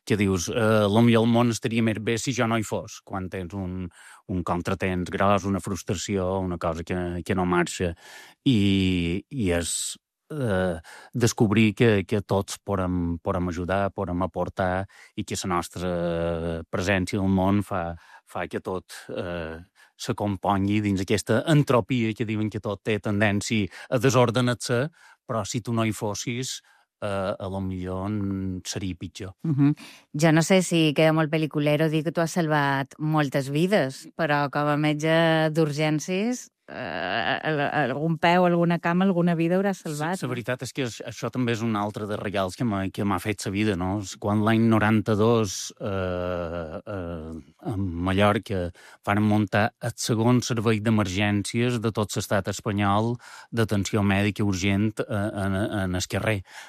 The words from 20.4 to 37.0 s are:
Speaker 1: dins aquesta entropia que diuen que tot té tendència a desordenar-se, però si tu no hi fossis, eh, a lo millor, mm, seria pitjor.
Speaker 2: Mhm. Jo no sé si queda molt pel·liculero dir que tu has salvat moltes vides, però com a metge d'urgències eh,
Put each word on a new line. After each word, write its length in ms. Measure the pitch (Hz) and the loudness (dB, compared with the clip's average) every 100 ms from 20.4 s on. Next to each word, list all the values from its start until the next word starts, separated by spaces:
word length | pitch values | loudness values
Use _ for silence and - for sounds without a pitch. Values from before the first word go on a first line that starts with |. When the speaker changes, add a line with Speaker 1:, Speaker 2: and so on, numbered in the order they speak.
| 92 101 98 107 | 0 2 2 2
Speaker 1:
dins 200 | 104 95 | 2 0
aquesta 400 | 95 107 - 113 - | 2 0 2 0 4
entropia 640 | 151 139 127 104 127 110 | 4 6 2 2 0 0
que 120 | 104 110 | -2 -4
diuen 240 | 107 107 | -2 -2
que 120 | 107 | -4
tot 200 | 107 101 | -6 -6
té 160 | - 107 | -2 -2
tendència 680 | 113 101 107 101 - 110 98 - - | 0 2 2 2 0 0 0 -4 -4
a 100 | 127 | 2
desordenar-se, 880 | 131 127 120 113 123 120 - 120 147 - - _ - | 4 6 4 4 0 -2 -2 -2 -2 -8 -20 _ -6
però 160 | 113 104 | -6 -4
si 160 | 127 | -6
tu 120 | 123 | -2
no 120 | 113 113 | 0 0
hi 60 | |
fossis, 720 | 104 110 98 - 120 131 - - _ _ _ | -2 -4 -4 -6 -6 -6 -10 -14 _ _ _
eh, 320 | 104 98 95 - | -4 -2 -2 -4
a 80 | 101 | -6
lo 120 | 95 | -4
millor, 480 | 95 92 92 92 98 | -4 -4 -6 -4 -4
mm, 520 | 107 98 95 95 92 - | -2 -2 -2 -4 -6 -6
seria 300 | - 98 85 | -6 -6 -8
pitjor. 380 | 92 - 95 - | -10 -12 -14 -8
Speaker 2:
Mhm. 300 | 160 139 143 151 - - _ | -2 2 2 2 -6 -20 _
Jo 180 | 151 165 | 2 4
no 100 | 156 | 4
sé 200 | 160 190 | 6 4
si 300 | 175 170 156 143 | 4 2 2 4
queda 180 | 160 | 4
molt 180 | 156 156 | 4 2
pel·liculero 580 | 160 156 156 147 147 160 | 0 -2 0 2 2 2
dir 140 | 156 | 2
que 80 | 156 | 0
tu 100 | 165 | -2
has 100 | 165 | -2
salvat 640 | - 156 151 139 139 135 - | 0 2 2 2 0 -4 -4
moltes 520 | 156 156 143 143 131 | 0 2 2 0 0
vides, 580 | 147 185 202 135 - - - | 0 2 2 2 -4 -14 -4
però 320 | 160 147 143 | 0 2 0
com 180 | 147 147 | 0 0
a 100 | 147 | 2
metge 720 | 151 151 160 160 165 160 156 | 2 2 2 4 4 4 2
d'urgències 960 | 156 156 143 156 151 165 185 226 247 - _ - | 2 2 2 0 0 -2 -2 -2 -4 -10 _ -18
eh, 720 | - 110 80 | -12 -8 -4